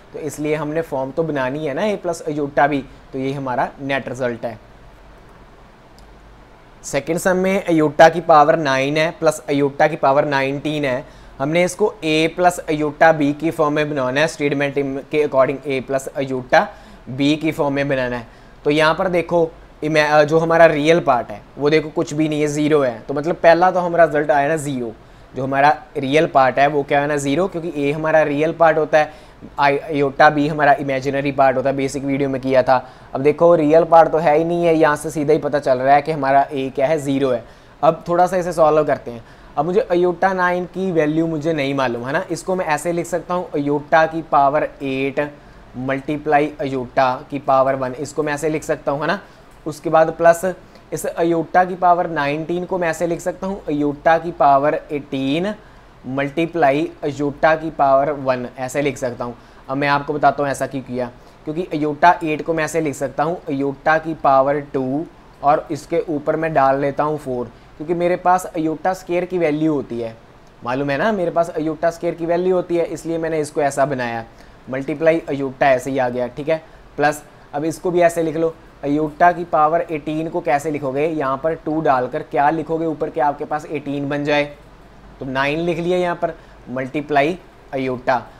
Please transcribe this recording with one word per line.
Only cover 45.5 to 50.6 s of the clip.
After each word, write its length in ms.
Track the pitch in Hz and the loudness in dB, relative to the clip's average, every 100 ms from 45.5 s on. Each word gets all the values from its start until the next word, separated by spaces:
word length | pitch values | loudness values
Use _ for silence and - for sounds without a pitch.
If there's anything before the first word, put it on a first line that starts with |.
| - - 123 | -20 -18 -10
multiply 760 | 131 135 135 147 151 147 151 147 | -6 -4 -4 -6 0 2 2 -4
अयोटा 680 | 147 135 123 - 131 131 147 | -6 -4 -4 0 0 0 -6
की 100 | 143 | -6
power 340 | 131 135 131 | 2 2 4
one, 200 | 135 127 | 0 -4
इसको 280 | 127 139 - | -6 -8 -4
मैं 100 | 151 | -4
ऐसे 160 | 143 160 | -2 -2
लिख 160 | 156 | -4
सकता 280 | 156 151 - | -4 -6 -4
हूँ 80 | 143 | -4
है 60 | 156 | -2
ना। 140 | 196 - - - - 165 | -4 -6 -20 -20 -14 -10
उसके 240 | 147 165 | -8 0
बाद 220 | 156 160 | 2 2
plus 420 | 160 170 170 190 175 | 2 2 2 0 -6